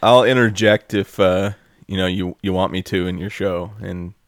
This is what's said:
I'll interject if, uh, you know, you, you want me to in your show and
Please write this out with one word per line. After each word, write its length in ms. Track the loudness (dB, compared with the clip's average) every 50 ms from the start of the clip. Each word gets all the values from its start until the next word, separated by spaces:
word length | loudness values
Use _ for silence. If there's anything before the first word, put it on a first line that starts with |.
I'll 220 | 4 6 6 6 6
interject 720 | 4 4 4 2 2 0 2 2 4 2 2 0 -4 -4
if, 240 | -4 -4 -4 -2 0
uh, 320 | 2 2 2 2 -2 -4 -6 -10 _ _ _ _ _
you 120 | -8 -4
know, 100 | -4 -2
you, 280 | -2 -2 -4 -4 -6 -8 -6
you 100 | -4 -2 0
want 180 | 0 0 -2
me 100 | -2 -6 -6
to 220 | -4 -4 -2 -2
in 120 | -4 -6 -6
your 100 | -8 -10
show 420 | -8 -6 -4 -4 -4 -4 -6 -10 -12 -14
and 340 | -12 -12 -10 -10 -12 -14 -16 _ _